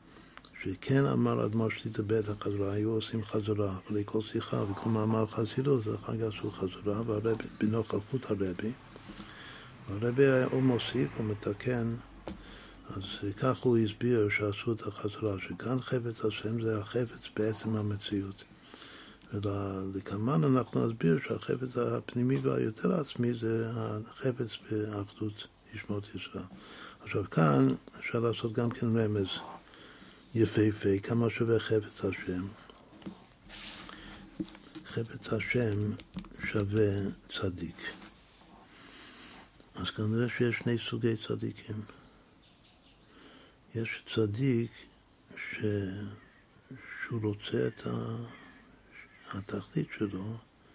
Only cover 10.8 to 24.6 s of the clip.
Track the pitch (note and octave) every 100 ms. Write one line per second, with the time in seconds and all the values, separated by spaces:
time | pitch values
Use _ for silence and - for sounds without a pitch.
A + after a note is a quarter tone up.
10.8 | - B2 C#3+ - G#2+ G#2 G#2+ G#2 B2+ B2
11.8 | A#2 A#2 - - - - - - - -
12.8 | - F#2+ F#2+ - G2+ G2+ B2+ A#2+ B2+ A#2
13.8 | G#2+ - A#2+ A#2 G#2 - G#2 G2+ A#2+ A2
14.8 | G#2+ - G#2 - G#2+ F#2+ - F2+ A2+ B2+
15.8 | - B2+ A#2 A2 A2 - A2 A#2 A2+ G#2+
16.8 | G2+ A#2 A#2 - - - A2 G#2 A2+ G#2+
17.8 | G#2 G2+ - G2+ G2 - - - - -
18.8 | - - - - - G#2 G2+ G2+ G2 F#2+
19.8 | F#2+ F#2+ - G2+ A#2 D#3+ D3 C3 A2+ B2+
20.8 | A#2+ A2+ E3 D3 - - - B2 B2+ B2
21.8 | A#2+ A#2+ - B2 B2 C3+ C3+ B2+ A#2 -
22.8 | - D#3+ C#3 - A#2+ A#2 A2+ A2+ A2+ A#2
23.8 | A2 G#2+ A#2 - C3+ B2 A2+ -